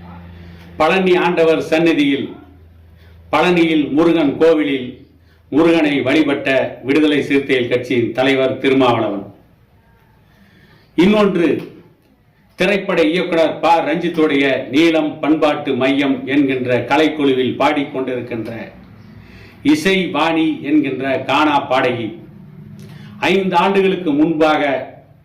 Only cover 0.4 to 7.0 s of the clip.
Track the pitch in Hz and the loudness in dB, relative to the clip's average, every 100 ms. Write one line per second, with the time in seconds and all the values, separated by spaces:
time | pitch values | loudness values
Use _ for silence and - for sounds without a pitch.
0.4 | - - - - 156 190 185 175 170 170 | -20 -20 -18 -2 0 2 2 2 2 2
1.4 | 165 151 139 160 165 147 143 135 107 - | 2 2 0 0 2 2 0 0 -4 -12
2.4 | - - - - - - - - - 147 | -20 -20 -20 -20 -20 -20 -20 -20 -4 0
3.4 | 180 175 165 156 127 139 170 165 143 123 | 2 2 2 2 0 2 2 2 0 2
4.4 | 160 156 143 135 123 - - _ _ _ | 4 4 0 -4 -6 -14 -20 _ _ _
5.4 | - 139 165 165 147 139 123 156 139 135 | -4 2 4 4 2 0 0 2 2 0
6.4 | 135 131 117 - 120 151 | 0 0 0 -6 -2 2